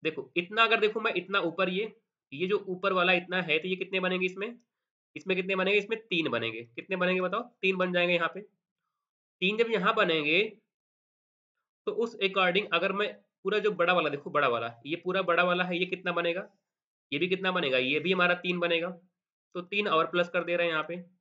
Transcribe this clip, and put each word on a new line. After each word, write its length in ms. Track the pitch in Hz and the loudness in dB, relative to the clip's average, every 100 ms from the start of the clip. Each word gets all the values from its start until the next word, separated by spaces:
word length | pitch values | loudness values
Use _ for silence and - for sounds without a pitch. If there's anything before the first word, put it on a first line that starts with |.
देखो 260 | 156 151 135 - | -4 -4 -6 -6
इतना 260 | 180 214 | -4 2
अगर 160 | 226 220 | 4 4
देखो 200 | 208 214 | 2 2
मैं 120 | 214 180 | -2 -2
इतना 240 | 175 196 | -2 0
ऊपर 280 | 170 165 185 | 0 0 -2
ये, 240 | 180 214 - _ _ _ | 0 -4 -8 _ _ _
ये 160 | 139 180 | -6 -2
जो 100 | 202 202 | -2 -2
ऊपर 240 | 180 196 | -2 0
वाला 200 | 185 175 | 2 4
इतना 280 | 185 180 180 | 2 0 -4
है, 160 | 165 156 | 0 0
तो 80 | 185 | 0
ये 80 | 185 | -6
कितने 220 | 185 190 | -4 -2
बनेंगे 260 | 180 180 185 | -2 0 -2
इसमें, 280 | 185 208 240 _ _ _ _ _ - | -4 -10 -10 _ _ _ _ _ -18
इसमें 200 | - 185 | -4 -2
कितने 180 | 185 190 | 0 0
बनेंगे, 220 | 185 208 | 2 2
इसमें 200 | 202 220 | 0 -8
तीन 280 | - 175 156 | -4 -2 0
बनेंगे। 320 | 117 113 110 117 | 0 -2 -6 -12
कितने 300 | - - 185 | -14 -6 -2
बनेंगे 240 | 180 185 | 0 2
बताओ, 200 | 185 202 240 _ | 0 -2 -6 _
तीन 160 | 190 190 | 0 2
बन 160 | 185 | 2
जाएंगे 200 | 180 175 | 2 2
यहाँ 160 | 175 165 | 2 0
पे। 120 | 190 | -4
तीन 1160 | 208 _ _ _ _ _ _ _ _ _ 185 214 | -14 _ _ _ _ _ _ _ _ _ -2 2
जब 140 | 226 | 0
यहाँ 220 | 220 190 220 | 2 2 2
बनेंगे 460 | 196 160 147 165 220 - _ _ _ _ _ _ _ _ _ _ _ _ - | 2 2 2 2 0 -4 _ _ _ _ _ _ _ _ _ _ _ _ -8
तो 40 | |
उस 220 | 196 233 214 | -2 -4 -2
according 460 | 196 190 185 180 - | -2 2 2 2 0
अगर 180 | 170 190 | 0 0
मैं 140 | 190 208 - _ _ 190 | -2 -4 -4 _ _ -2
पूरा 140 | 208 | 0
जो 120 | 202 | 0
बड़ा 200 | 180 170 | 0 2
वाला, 160 | 180 156 | 4 2
देखो 200 | 143 - | -4 -4
बड़ा 180 | 139 139 | 0 2
वाला, 200 | 120 117 120 139 | 2 -2 -8 -10
ये 100 | 165 | -8
पूरा 240 | 175 185 | -4 -2
बड़ा 200 | 180 170 | 0 2
वाला 200 | 180 175 | 2 2
है, 140 | 180 175 | 0 -2
ये 80 | 175 | -4
कितना 240 | 180 180 | -4 -4
बनेगा, 340 | 170 170 170 208 _ _ _ _ _ _ | -2 -2 -2 -6 _ _ _ _ _ _
ये 80 | 143 | -4
भी 80 | 180 | -2
कितना 220 | 185 185 | 0 0
बनेगा, 260 | 180 147 131 | 0 2 2
ये 200 | 127 147 | 2 0
भी 120 | 156 | 0
हमारा 220 | 185 175 175 | 2 2 2
तीन 220 | 180 180 | 0 -2
बनेगा। 300 | 175 170 170 180 _ _ _ _ _ 180 | 0 0 -2 -8 _ _ _ _ _ -12
तो 60 | |
तीन 240 | 175 202 208 | -6 -4 2
और 160 | 160 160 | 2 2
plus 220 | 175 175 | 0 0
कर 140 | 180 | 0
दे 120 | 170 175 | -2 0
रहे 120 | 170 | 0
हैं 60 | |
यहाँ 100 | 160 | 0
पे। 140 | 156 175 180 _ | -4 -8 -12 _